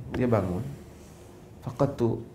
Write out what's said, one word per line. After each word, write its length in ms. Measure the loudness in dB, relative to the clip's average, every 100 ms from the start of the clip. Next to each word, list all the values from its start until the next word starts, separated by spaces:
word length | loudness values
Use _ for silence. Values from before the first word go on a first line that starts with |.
| -4 0
dia 160 | 4
bangun. 320 | 6 4 0 -4 -8 -14 -16 -18 -18 -18 -18 -18 -12
"Faqadtu 640 | -6 2 2 4 2 2 -2